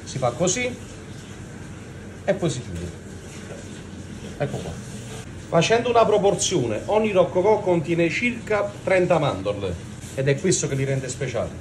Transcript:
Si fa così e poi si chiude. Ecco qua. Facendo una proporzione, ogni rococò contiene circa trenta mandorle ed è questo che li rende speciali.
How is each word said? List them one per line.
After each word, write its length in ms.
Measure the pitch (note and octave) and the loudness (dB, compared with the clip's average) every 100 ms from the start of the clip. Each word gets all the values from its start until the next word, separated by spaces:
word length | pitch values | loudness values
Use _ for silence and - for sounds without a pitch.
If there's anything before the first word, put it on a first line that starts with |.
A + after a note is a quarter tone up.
Si 140 | - C3 | -8 -2
fa 140 | B2+ | -2
così 440 | A#2 F3+ B3 B3 - - - - - - - - - - - - - - - - | 2 0 2 -2 -4 -12 -14 -14 -14 -14 -14 -14 -14 -14 -14 -14 -14 -14 -8 -2
e 80 | |
poi 160 | F#3+ E3+ | 0 0
si 120 | - | -2
chiude. 300 | - E2+ E2+ - - - - - - - - - - - - - - - | -6 -8 -8 -10 -14 -14 -14 -14 -12 -12 -12 -12 -14 -14 -12 -12 -12 -4
Ecco 180 | D3 - | -4 -4
qua. 140 | - - - - - - - - - | -6 -8 -10 -12 -12 -12 -12 -14 0
Facendo 420 | E3+ E3 A#3 B3 | 2 4 4 6
una 160 | A#3 G#3+ | 6 6
proporzione, 760 | G#3 G3 F#3 - F3+ A#2+ G#2+ - | 6 6 4 2 2 0 -2 2
ogni 260 | G#3 A3 | 2 4
rococò 480 | F#3+ E3+ F#3 F#3+ G#3 | 4 4 4 4 4
contiene 500 | F#3 F3 E3 E3 E3+ | 4 2 2 2 2
circa 580 | - B3 A#3+ - G#3+ G3+ - | 2 0 -2 -2 0 0 -4
trenta 360 | - F#3+ F3+ E3+ | 2 4 6 4
mandorle 540 | C#3+ F#2+ F#2+ G2 F#2+ E2+ - - - C3+ | 4 0 -2 -2 -2 -4 -8 -12 -8 0
ed 120 | C3+ | 2
è 120 | C#3 | 2
questo 280 | F#3 - C#3+ | 2 2 0
che 60 | |
li 120 | C3+ C3+ | 0 0
rende 220 | C3+ B2+ | 0 -2
speciali. 440 | - C#3 A2+ E2+ - | -4 -2 -2 -2 -6